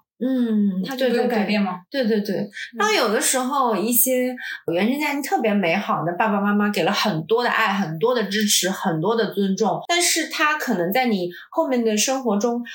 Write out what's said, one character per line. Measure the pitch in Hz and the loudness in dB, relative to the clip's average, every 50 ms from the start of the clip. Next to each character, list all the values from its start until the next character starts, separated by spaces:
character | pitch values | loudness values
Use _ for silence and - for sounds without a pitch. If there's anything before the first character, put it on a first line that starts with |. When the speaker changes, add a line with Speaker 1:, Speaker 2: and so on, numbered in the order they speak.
| - _ _ - | -16 _ _ -6
Speaker 1:
嗯， | 220 262 262 254 240 226 220 214 202 202 185 185 185 | -2 -2 0 0 0 2 2 2 2 2 0 0 -2
Speaker 2:
他 | 269 262 | -4 -2
就 | 254 262 247 | -2 0 2
不 | 233 | 2
用 | 233 220 214 | 2 2 2
改 | 233 214 202 | 0 0 0
变 | 190 208 208 | 0 0 0
吗？ | 196 190 180 - - _ | 0 0 -2 -6 -10 _
Speaker 1:
对， | - 277 254 208 | -4 -2 0 2
对， | 226 208 | 2 0
对。 | |
对， | 202 | 0
对， | - 190 165 | -2 -2 -4
对。 | |
Speaker 2:
嗯。 | 208 208 - - - - - 233 | -4 -6 -8 -12 -16 -10 -4 -2
Speaker 1:
当 | 403 440 | 0 2
有 | 427 349 269 214 202 | 2 2 2 2 2
的 | 247 | 2
时 | 294 - - 254 | 2 2 0 0
候 | 254 254 285 285 262 240 220 | 0 0 0 2 2 2 2
一 | 185 196 226 | 0 0 0
些 | 247 240 - 262 254 254 254 254 254 254 - - - - - - 165 | 2 2 2 2 2 0 0 -2 -4 -6 -10 -12 -12 -8 -6 -4 -2
原 | 175 202 226 | 0 0 0
生 | 269 294 | 0 0
家 | 302 294 277 | -2 -2 -2
庭 | 285 | -4
特 | 269 - 403 359 | -2 -2 0 0
别 | 233 220 202 | 2 2 2
美 | 202 185 165 165 | 2 2 2 0
好 | 196 202 - 202 156 151 | 0 0 -2 -2 -2 -2
的 | 156 - - | -2 0 0
爸 | 233 214 | 0 0
爸 | 202 202 | 0 0
妈 | 202 202 202 | 0 2 2
妈 | 208 208 208 | 2 2 2
给 | 208 190 | 0 0
了 | 165 170 | 0 0
很 | 202 - - 220 170 156 160 - | 0 0 0 0 0 -2 0 0
多 | 220 233 240 | 0 2 2
的 | 226 | 2
爱、 | - - 226 - | 2 2 2 2
很 | - 196 196 156 160 165 | 0 0 -2 -2 -2 0
多 | 208 240 254 | 0 2 2
的 | 240 208 | 2 0
支 | 185 196 214 214 | 0 0 0 0
持、 | 208 - - - 180 | 2 2 2 0 0
很 | 190 - - 190 165 156 | -2 -2 -2 -2 0 0
多 | 156 196 233 | 0 0 0
的 | 233 214 190 | 0 0 -2
尊 | - 196 202 196 190 | 0 0 0 0 0
重， | 185 220 196 175 160 - - | 0 0 0 0 -2 -2 0
但 | 349 349 | 0 0
是 | 349 - - 330 311 - | 2 0 0 -2 -2 -4
他 | - - 320 302 302 302 | -2 0 0 0 0 0
可 | - - 226 | -2 -2 -2
能 | 175 170 170 | 0 0 0
在 | 196 254 254 | 0 0 2
你 | 247 214 190 175 175 - - - - | 2 0 0 -2 -4 -8 -10 -16 -6
后 | - 330 320 285 | -2 -2 0 2
面 | 262 247 233 | 0 0 2
的 | 220 214 | 2 2
生 | 214 - - 262 269 254 | 0 0 0 0 -2 0
活 | 240 202 | 0 0
中 | 202 208 240 240 240 240 - - | 0 0 0 0 -2 -4 -8 -12